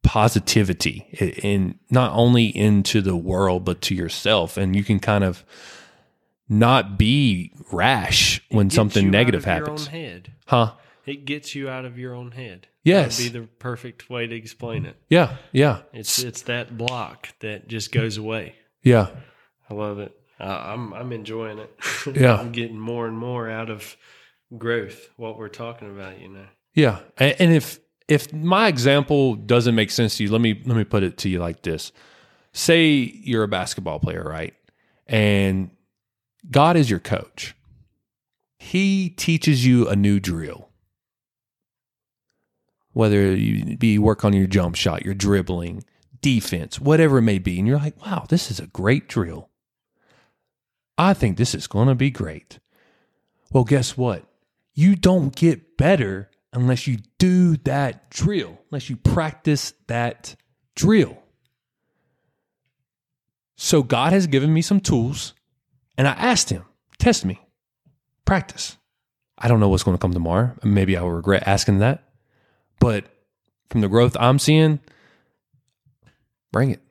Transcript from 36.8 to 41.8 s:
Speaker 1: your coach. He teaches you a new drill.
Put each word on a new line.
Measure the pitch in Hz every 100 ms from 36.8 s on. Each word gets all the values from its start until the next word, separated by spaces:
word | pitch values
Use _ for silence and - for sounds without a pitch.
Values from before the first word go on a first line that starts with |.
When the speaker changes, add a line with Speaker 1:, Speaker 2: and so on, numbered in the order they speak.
| 131
Speaker 1:
your | 92
coach. | - 90 - - - - _ _ _ _ _ _ _ _ _ _
He | - 180 196 196 185
teaches | - - 160 - 135 127
you | 123 117
a | 101
new | 101 101
drill. | 95 82 76 - - _ _ _ _ _ _ _ _ _ _ _